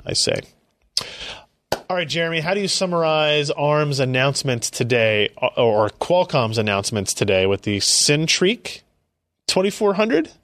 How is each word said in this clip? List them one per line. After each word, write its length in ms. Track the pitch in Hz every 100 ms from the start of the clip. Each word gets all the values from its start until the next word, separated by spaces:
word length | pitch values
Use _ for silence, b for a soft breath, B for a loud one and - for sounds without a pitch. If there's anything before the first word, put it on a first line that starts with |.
I 80 | -
say. 220 | - - - - _ _ _ _ - B B B B - _ _ - -
All 80 | 180
right, 120 | 156
Jeremy, 320 | 156 165 165
how 120 | 156
do 80 | 202
you 60 | 190
summarize 800 | - 185 170 160 156 151 151 147
arm's 480 | 160 147 151 147 135
announcement 640 | 127 127 139 135 139 120
today, 640 | - - 120 123 110 107 101 -
or, 120 | 123 -
or 320 | 117 107 104
Qualcomm's 680 | - - 180 175 147 113 113
announcement 480 | 107 101 - 107 95
today 400 | - 104 95 95
with 160 | 98
the 160 | - 101
Centriq 1000 | - - - 147 160 - 185 240 - - _ _ _ _ _ _ -
twenty-four 480 | 185 196 - 208
hundred? 360 | 190 220 294 320 -